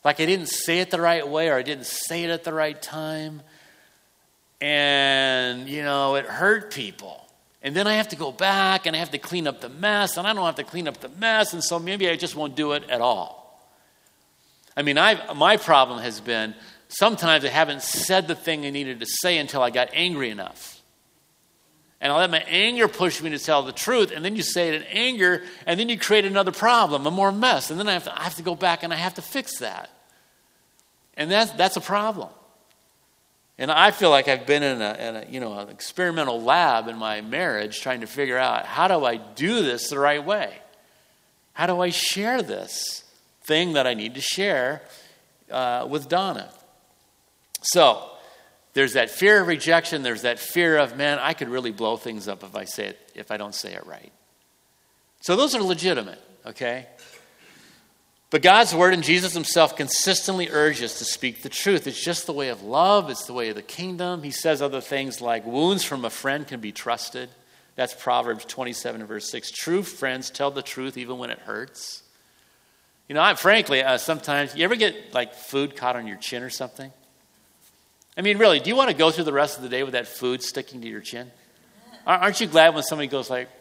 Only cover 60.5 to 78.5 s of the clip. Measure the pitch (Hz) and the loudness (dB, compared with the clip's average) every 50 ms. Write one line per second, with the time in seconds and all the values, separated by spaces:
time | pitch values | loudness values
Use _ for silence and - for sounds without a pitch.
60.5 | - 151 151 156 147 120 123 110 - - 120 - - - - 127 113 - - 147 | 2 4 4 4 2 0 -6 -6 -6 -6 -6 -6 -6 -4 -4 -6 -6 -6 -12 -10
61.5 | - - - 202 196 160 - 139 131 - - 175 170 - - - 156 143 139 131 | -8 -2 0 2 2 2 0 -4 -8 -6 -4 -4 -4 -4 -4 -6 -4 -4 -4 -4
62.5 | 117 98 98 104 123 151 175 190 208 208 175 143 123 - - - 123 123 117 110 | -6 -8 -6 -2 2 4 6 6 6 4 2 0 -8 -10 -10 -8 -6 -4 -4 -4
63.5 | 107 104 104 - - - 180 185 180 170 180 180 180 170 147 147 135 - - 165 | -4 -8 -10 -14 -12 -10 -10 -8 -6 -6 -6 -6 -6 -6 -8 -8 -8 -2 2 2
64.5 | 156 135 143 139 131 131 120 - 143 139 135 135 117 - 120 120 117 113 104 117 | 2 2 0 -2 -2 -6 -6 -4 -4 -4 -4 -6 -8 -6 -2 -2 -2 -2 -4 -4
65.5 | 120 135 160 180 202 185 - - 147 131 120 113 - - - 135 139 151 147 - | 0 2 2 2 2 0 -2 -4 -6 -6 -6 -8 -8 -4 -4 -2 -2 -2 -6 -10
66.5 | 139 120 110 104 101 - - 120 120 117 - - - 127 127 127 _ _ _ _ | -12 -10 -10 -10 -12 -10 -4 -4 -4 -4 -6 -12 -12 -12 -14 -14 _ _ _ _
67.5 | _ _ _ _ _ - 127 120 - - - 127 123 123 120 120 117 107 - - | _ _ _ _ _ -6 -6 -4 -6 -8 -2 0 0 0 0 -2 -4 -6 -8 -14
68.5 | - 131 127 123 120 - - 120 117 113 110 104 110 104 - - - 120 - - | -10 -10 -8 -8 -8 -8 -8 -8 -8 -8 -10 -10 -10 -10 -8 -8 -10 -10 -10 -10
69.5 | - - - 160 170 196 196 - - - - 131 127 131 127 - - - 147 143 | -12 -8 -4 -2 0 -2 -2 -4 -8 -6 -4 -4 -4 -6 -8 -12 -6 -4 -4 -4
70.5 | 139 139 127 - - - 131 135 127 123 123 117 127 123 123 120 117 110 - 107 | -2 -4 -10 -10 -10 -8 -8 -8 -8 -10 -12 -10 -10 -10 -8 -10 -10 -12 -10 -10
71.5 | 107 107 127 139 _ - - - - - _ _ _ _ _ _ _ _ _ _ | -10 -10 -10 -12 _ -16 -14 -14 -14 -16 _ _ _ _ _ _ _ _ _ _
72.5 | _ _ _ _ _ _ _ _ _ _ _ _ 143 151 170 202 190 - - 190 | _ _ _ _ _ _ _ _ _ _ _ _ 2 4 4 4 4 4 4 6
73.5 | 208 226 - - 143 131 131 135 127 120 - - 160 151 - - 143 143 143 135 | 6 6 4 2 2 2 4 2 2 0 0 -2 -4 -4 -2 -2 -2 -2 -2 -4
74.5 | 127 143 165 185 240 233 214 196 160 - - - - 127 123 - - - - - | -2 0 0 0 2 2 2 0 0 -4 -16 -4 -4 -4 -4 -4 -8 -20 -16 -6
75.5 | - 139 143 139 139 - 127 127 123 123 113 110 98 95 - - 131 120 123 127 | -4 -2 -2 -4 -6 -4 -4 -2 -2 -2 -6 -10 -12 -10 -10 -10 -8 -8 -8 -10
76.5 | - - 131 120 - - 135 135 135 _ _ _ _ _ _ _ _ _ _ _ | -8 -10 -10 -12 -12 -16 -18 -18 -18 _ _ _ _ _ _ _ _ _ _ _
77.5 | _ _ _ _ _ _ _ _ _ _ _ _ _ - 180 208 208 202 226 208 | _ _ _ _ _ _ _ _ _ _ _ _ _ -2 0 0 4 6 8 8